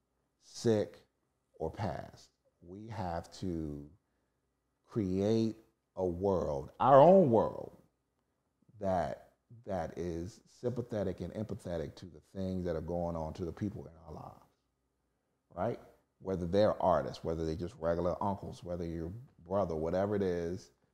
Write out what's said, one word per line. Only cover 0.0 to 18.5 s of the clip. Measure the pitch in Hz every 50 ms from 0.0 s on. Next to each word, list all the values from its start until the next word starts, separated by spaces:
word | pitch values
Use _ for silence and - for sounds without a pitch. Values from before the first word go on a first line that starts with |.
| _ _ _ _ _ _ _ _ _
sick, | - - - - 117 110 104 - - - - _ _ _ _ _ _ _ _ _ _ _ -
or | 78 80
passed. | - - 110 87 67 - - - - - - _ _ _ _ _ _ _
We | 85 85 92 104 107
have | 113 104 - 92 87 82 87 - - - -
to | 98 92 85 80 80 76 73 71 73 76 - _ _ _ _ _ _ _ _ _ _ _ _ _ _ _ _ _ _
create | _ - 117 101 90 92 95 98 107 113 113 113 110 107 - - _ _ _ _ _ _
a | 95 92
world, | 90 85 87 98 101 95 82 78 76 73 69 73 - - -
our | 110 127 143 135
own | 147 175 190 196 170 127
world, | 113 101 80 - - 50 - - - - _ _ _ _ _ _ _ _ _ _ _ _ _ _ _ _ _ - - 101
that, | 101 95 92 87 78 65 - - - - _ _ _ - 120 113 -
that | 107 95 87 80 78 -
is | - 87 87 82 85 87 110 - - - _ - -
sympathetic | 120 120 123 120 117 - 117 104 95 92 87 -
and | 90 82 -
empathetic | 107 110 - - 120 - 95 87 82 73 69 -
to | - 101
the | 87 78 76 - _ -
things | 98 95 92 92 92 87
that | 87 82
are | 78
going | 80 80 87 87 87 85 82
on | 82 78 80 -
to | - 90
the | 82
people | - - 107 101 - - 69
in | 76 82 80 82
our | 80 -
lives, | - - - - - - _ _ _ _ _ _ _ _ _ _ _ _ _ _ _ _ _ _ _ _ _ -
right? | 87 95 120 - - - - - _ _ _ _ _
Whether | - 95 95 85 90
they're | 82 95 101 107 92 - - 80
artists, | 92 85 73 67 62 - - -
whether | 82 82 80 82
they're | 80 80
just | - 87 82 - -
regular | 80 82 85 85 87 87 78 -
uncles, | - 101 98 - 87 87